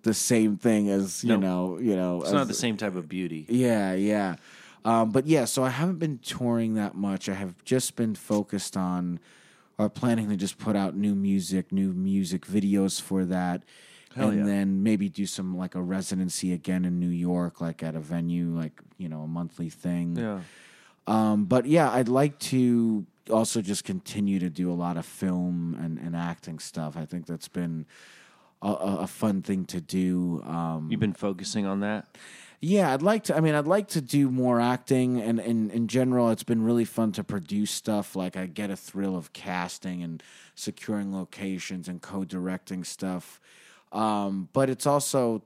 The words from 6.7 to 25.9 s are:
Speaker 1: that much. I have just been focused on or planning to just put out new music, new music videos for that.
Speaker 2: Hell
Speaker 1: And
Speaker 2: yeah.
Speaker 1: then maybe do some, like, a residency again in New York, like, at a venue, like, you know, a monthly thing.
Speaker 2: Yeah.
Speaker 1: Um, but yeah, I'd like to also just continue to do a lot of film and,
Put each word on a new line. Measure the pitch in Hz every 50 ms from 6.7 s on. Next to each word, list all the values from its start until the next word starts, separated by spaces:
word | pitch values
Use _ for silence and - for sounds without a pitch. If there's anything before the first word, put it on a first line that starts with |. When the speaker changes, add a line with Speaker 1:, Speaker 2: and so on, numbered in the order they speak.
| 110
Speaker 1:
that | 107 104 101 -
much. | 92 101 101 98 92 - -
I | 95
have | 95 101 92 87 _ _
just | - 127 127 - - -
been | - 117 110 104
focused | - - - 107 104 101 - - 98 - - -
on | 98 92 90 90 90 87 87 87 85 _ - - - - - _ _ _ _ _ -
or | 107 104
planning | - - - 120 117 113 110 104
to | 104
just | 92 101 95 - -
put | - 110 104
out | 101 98 92 76
new | 95 104 104 101
music, | 98 98 98 98 98 90 82 95 92 85 _
new | 95 98 98 95
music | 90 90 95 95 98 98 95 82 92 92 -
videos | - 92 107 98 98 101 98 98 98 - -
for | - - 95 95 92
that. | 87 92 90 90 90 87 90 - _ - - - - - - - _ -
Speaker 2:
Hell | 123 135 110
Speaker 1:
And | 101 104
Speaker 2:
yeah. | 101
Speaker 1:
then | 101 101 101 98 98 98 95
maybe | 98 113 110 95 101 95
do | 80 - 101
some, | 92 - - 92 92 92 90
like, | 92 92 -
a | 92
residency | 90 87 95 95 90 - 101 92 92 90 - - - 90
again | 90 85 - - 92 92 90
in | 90 87 87
New | 87 87
York, | 87 85 87 90 90 87 87 85 - -
like, | 85 82 82 -
at | 82 82 78
a | 80
venue, | 78 76 85 85 85 85 85 87 87 85
like, | 82 85 80 80 _ - - - _
you | - 92 82
know, | 78 76
a | 78
monthly | 78 82 85 87 80 - - 85 80
thing. | - - - 87 87 87 87 85 85
Speaker 2:
Yeah. | - 117 110 101 95 85 - - - - - - - - - _ _ _
Speaker 1:
Um, | - 107 110 110 107 107 104 104
but | 90 123 127 120
yeah, | 135 156 170 156 131
I'd | 107 127 127 113
like | 123 131 143 151 143 -
to | - - 131 127 123 123 120 117 117 113 110 104 95 _ _ _ _ -
also | 110 110 113 107 - 117
just | 98 92 101 90 -
continue | - 95 92 - - - 107 101 98 98 92
to | 90 90
do | 78 - 90 90
a | 87
lot | 87 87 87 87
of | 82 82
film | - - - - 95 90 90 90 90 87 85 85 85 82 -
and, | 82 82